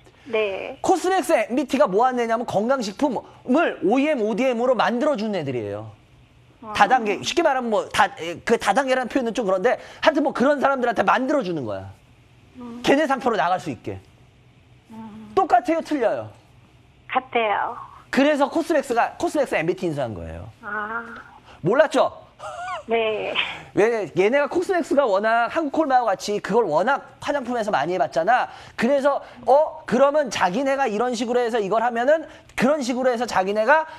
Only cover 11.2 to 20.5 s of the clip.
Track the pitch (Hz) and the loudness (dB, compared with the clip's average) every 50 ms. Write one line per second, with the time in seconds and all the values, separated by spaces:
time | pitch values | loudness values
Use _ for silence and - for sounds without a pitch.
11.2 | 262 262 311 277 202 180 170 151 123 104 98 95 95 98 - - _ _ _ _ | 2 0 0 0 0 -2 -4 -4 -4 -6 -6 -8 -10 -12 -16 -20 _ _ _ _
12.2 | _ _ _ _ _ _ - 254 240 240 233 240 - - 277 285 320 254 269 240 | _ _ _ _ _ _ -20 -18 -18 -16 -14 -2 2 4 4 4 4 2 0 0
13.2 | - 247 220 185 165 175 185 165 - 160 117 - - 110 95 95 - _ _ _ | 0 0 0 0 0 0 0 -2 -2 -6 -8 -8 -8 -10 -10 -10 -12 _ _ _
14.2 | _ _ _ _ _ _ _ _ _ _ _ _ _ - 226 220 220 220 202 220 | _ _ _ _ _ _ _ _ _ _ _ _ _ -20 -18 -18 -16 -16 -16 -18
15.2 | 220 - - 381 370 - 381 349 359 302 330 320 - - 302 269 226 190 151 120 | -18 -4 -2 0 2 4 2 2 2 2 0 -2 -2 -2 -2 0 0 0 0 -2
16.2 | 107 107 - - _ _ _ _ - _ _ _ _ _ _ _ _ - - 254 | -6 -10 -14 -20 _ _ _ _ -20 _ _ _ _ _ _ _ _ -6 -4 -4
17.2 | 254 - - 233 226 208 196 - - - - - - - - - - - - 247 | -2 -2 -2 -2 0 0 0 -2 -4 -4 -8 -10 -14 -18 -20 -20 -14 -2 0 2
18.2 | 277 302 302 269 285 269 - 330 302 - 330 277 - - 233 233 190 - - - | 4 4 4 2 2 0 0 -2 0 0 0 0 0 0 0 0 0 0 -2 -4
19.2 | 330 349 - 302 269 - 254 175 156 170 185 - 185 170 147 143 127 113 104 85 | -4 -2 0 0 0 0 0 0 0 0 -2 -2 -4 -4 -4 -4 -4 -6 -6 -8
20.2 | 82 80 82 82 - 113 | -10 -12 -12 -12 -14 -16